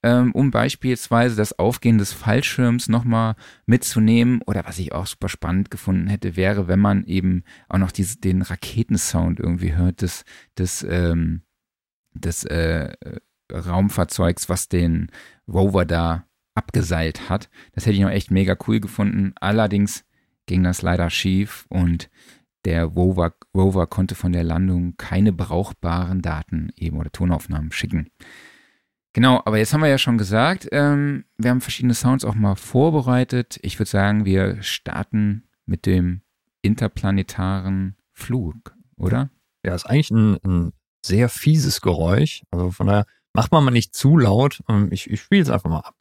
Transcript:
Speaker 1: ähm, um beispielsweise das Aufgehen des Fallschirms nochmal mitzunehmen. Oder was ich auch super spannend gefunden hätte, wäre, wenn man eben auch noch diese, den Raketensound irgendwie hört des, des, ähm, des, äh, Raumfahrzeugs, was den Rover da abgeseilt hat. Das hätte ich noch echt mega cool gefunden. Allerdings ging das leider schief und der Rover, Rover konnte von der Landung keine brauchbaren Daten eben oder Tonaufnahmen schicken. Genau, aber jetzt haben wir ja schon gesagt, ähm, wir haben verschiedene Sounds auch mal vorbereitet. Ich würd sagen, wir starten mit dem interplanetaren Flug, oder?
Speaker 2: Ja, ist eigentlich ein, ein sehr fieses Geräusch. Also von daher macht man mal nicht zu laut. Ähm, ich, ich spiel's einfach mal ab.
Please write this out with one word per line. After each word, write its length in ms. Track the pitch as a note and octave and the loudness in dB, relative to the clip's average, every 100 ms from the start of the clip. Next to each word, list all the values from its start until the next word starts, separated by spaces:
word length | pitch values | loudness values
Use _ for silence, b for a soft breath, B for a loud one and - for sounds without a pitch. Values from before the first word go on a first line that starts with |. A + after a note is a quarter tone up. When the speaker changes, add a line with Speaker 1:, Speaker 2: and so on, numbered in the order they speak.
Speaker 1:
ähm, 300 | A#2 B2 B2 | 4 4 4
um 180 | - C#3 | 2 2
beispielsweise 840 | A#2 B2 - B2+ B2 - A#2 B2 | 2 -2 -2 -4 -4 0 2 2
das 240 | G#2+ G#2 - | 2 -2 0
Aufgehen 400 | G2+ B2 A#2 A2 | -2 0 2 4
des 140 | G2 | 2
Fallschirms 760 | - A2+ A#2 - - B2 A#2+ - | -4 0 0 0 0 0 0 0
nochmal 460 | A#2 A#2+ A2+ A2+ A2 B B - | 0 2 0 0 -4 B B 0
mitzunehmen. 760 | A#2+ - A2+ A2 A#2 A#2+ B2 - | 2 2 2 4 4 4 0 -2
Oder 200 | F#2 - | -6 -6
was 120 | - | -10
ich 140 | E2+ | -8
auch 140 | D#2 G2 | -6 -8
super 240 | - F2+ | -8 -10
spannend 400 | - D#2+ F#2 G2 | -6 -2 -2 -2
gefunden 380 | - - F#2 F2 | -6 -2 -2 -2
hätte, 280 | G2+ F#2+ E2+ | -4 -4 -2
wäre, 320 | F#2 G2+ F2 | 0 0 0
wenn 100 | F#2 | 2
man 260 | G2+ G2 F#2 | 4 2 0
eben 360 | F#2+ F#2 F2+ B B B | -2 0 -2 B B B
auch 100 | F#2+ | -2
noch 120 | F#2 | -2
diese, 280 | - F#2+ - | -2 -4 -2
den 240 | F#2+ F#2 | -2 0
Raketensound 1000 | F2+ F2+ - A2+ - A2+ - E2+ E2+ E2+ | -2 -6 -6 -6 -2 -2 0 -2 -2 -2
irgendwie 340 | E2+ F2 F2+ | -4 -2 -2
hört 280 | D#2 F2+ - | 0 0 0
des, 220 | F2+ - B B B - | -6 -6 B B B -6
des, 300 | F#2 - - | -6 -6 -4
ähm, 540 | F2 E2+ E2+ E2 E2 _ _ _ _ _ _ _ | -2 0 0 -2 -4 _ _ _ _ _ _ _
des, 320 | - F2 - | -8 -6 -6
äh, 480 | - E2+ E2 E2 C#2+ - - - _ _ _ | -4 -2 0 -2 -6 -10 -16 -16 _ _ _
Raumfahrzeugs, 960 | - E2+ F2 G2+ - F2 - E2+ F2 - | -10 -2 0 0 0 -2 0 0 0 -4
was 200 | F2+ - | -4 0
den 420 | F2+ E2+ E2 E2+ B B B - | 0 2 0 -4 B B B -4
Rover 360 | F2 G2 F#2+ | 0 2 2
da 400 | E2 E2+ E2 E2 - _ _ | 0 0 0 -4 -8 _ _
abgeseilt 720 | - - C3 D#2+ E2+ D#2+ - - | -8 -2 -4 0 -2 -2 -6 -6
hat. 200 | F#2+ - b b | -6 -6 b b
Das 120 | - | -4
hätte 120 | A#2 G2 | 0 2
ich 60 | |
noch 80 | G2 | 2
echt 200 | G2+ - | 0 0
mega 260 | F#2 F#2+ F#2+ - | 2 2 0 0
cool 100 | A2 | -2
gefunden. 540 | G2 - G2+ G2 G2 - | -2 -2 -2 0 -2 -2
Allerdings 640 | G2 G#2+ G#2+ G2+ G2+ - _ _ _ _ - | -2 0 2 2 0 -2 _ _ _ _ -2
ging 160 | F2+ | 0
das 200 | F2+ F2+ | 2 0
leider 280 | F2+ F2 F2 | -2 0 0
schief 560 | - F#2+ F#2+ G2+ - - | -2 0 0 -2 -8 -6
und 420 | F#2 F2 E2+ - b b b b _ | 0 0 0 -6 b b b b _
der 200 | F2+ E2 | -2 -2
Rover, 500 | E2 E2+ F2+ F2+ E2+ _ - | 0 2 2 2 -2 _ -4
Rover 360 | F#2+ F#2+ F#2+ E2 | 2 2 2 -2
konnte 260 | - F#2 | -2 -2
von 180 | F#2+ F2+ | -2 -2
der 120 | F2 | 0
Landung 520 | E2 E2 F#2+ F2 F2 - | 0 0 0 0 -2 -6
keine 340 | - F#3 G#3 | -4 2 2
brauchbaren 880 | F3 E2+ E2 - - E2+ F2 F2 F#2 | 2 -2 -2 -4 -6 -4 -2 -2 -4
Daten 480 | E2+ D#2 - D#2+ D#2+ - | -4 -6 -6 -6 -6 -8
eben 200 | E2 D#2 | -6 -6
oder 120 | D#2+ | -8
Tonaufnahmen 640 | - F2+ D#2+ - D#2 D#2 | -4 -2 -2 -4 -6 -6
schicken. 380 | - - D#2+ - _ B B B B B B B _ _ | -8 -4 -4 -6 _ B B B B B B B _ _
Genau, 280 | - B2+ B2+ | 2 4 4
aber 140 | - G#2+ | 2 0
jetzt 140 | A2 | 2
haben 80 | D3+ | 2
wir 80 | D#3 | 2
ja 100 | C3+ | 2
schon 200 | - A#2 | 2 0
gesagt, 500 | F#2+ A2 C#3+ F#3 - | 0 2 2 -2 -4
ähm, 540 | D3 C#3+ C#3+ C#3+ C#3 - - | 0 2 2 0 -4 -10 -4
wir 140 | A#2 | 0
haben 100 | B2+ | 0
verschiedene 340 | - - B2 | -2 -2 0
Sounds 300 | A#2 B2+ C3 | 2 2 0
auch 120 | - G#2+ | 0 0
mal 180 | G#2 | 0
vorbereitet. 1040 | F#2+ - B2 D#3 D#3 B2+ B2+ B2+ B2 A#2 - | 0 0 2 4 2 2 0 2 -2 -4 -8
Ich 180 | - - | -10 -4
würd 80 | G2+ | 0
sagen, 360 | G2 G2+ G#2+ | 2 2 2
wir 380 | G2 F#2+ F#2+ G2 | 2 2 2 -2
starten 840 | F#2+ - - - G2+ G#2+ G#2 G#2+ _ _ - | -8 -8 -8 -8 -4 0 0 -2 _ _ -6
mit 200 | F2+ - | -2 2
dem 340 | F2+ F2+ F2+ _ _ _ _ | 2 2 -2 _ _ _ _
interplanetaren 1300 | G2+ A2 A2+ - G2 G2 F#2+ - F#2+ F#2+ F#2+ F#2+ F#2+ G2 _ | -2 0 -2 -2 -2 -2 -2 -4 -4 -2 -2 -4 -4 -8 _
Flug, 640 | - - B2 E2+ A#2 - _ _ - | -18 -6 -4 -4 -8 -20 _ _ -6
oder? 340 | F2+ B2+ C3+ _ _ _ | -2 -2 -4 _ _ _
Speaker 2:
Ja, 100 | - | -6
ist 120 | F2+ - | -6 0
eigentlich 240 | C3+ - | 0 2
ein, 240 | A2+ A2 G2 | 4 4 2
ein 280 | F#2+ F2+ E2 - _ _ | 0 0 0 -6 _ _
sehr 240 | - G2 A#2+ | -2 2 2
fieses 520 | - D3+ D#3 C#3 - | 2 2 4 2 0
Geräusch. 640 | - E2 E2 G#2 D3+ - _ | 0 0 2 2 2 -2 _
Also 180 | F2 F2+ | -4 -2
von 160 | F2+ G2 | 0 2
daher 200 | G#2 G#2 _ _ | 2 0 _ _
macht 200 | - C3 | -2 2
man 120 | D#3+ | 4
mal 60 | C3+ | 4
nicht 240 | A#2+ - | 2 0
zu 240 | - C3+ D#3+ | 0 4 6
laut. 440 | A#2 G#2 C#3+ - - | 6 4 2 -2 0
Ähm, 200 | G#2 G2+ | 2 2
ich, 180 | G2 - | -2 -6
ich 140 | G#2 | -8
spiel's 260 | - G3+ C#3+ | 2 2 4
einfach 220 | G#2 D#2 | 0 -2
mal 100 | D#2+ | -4
ab. 140 | - _ | -6 _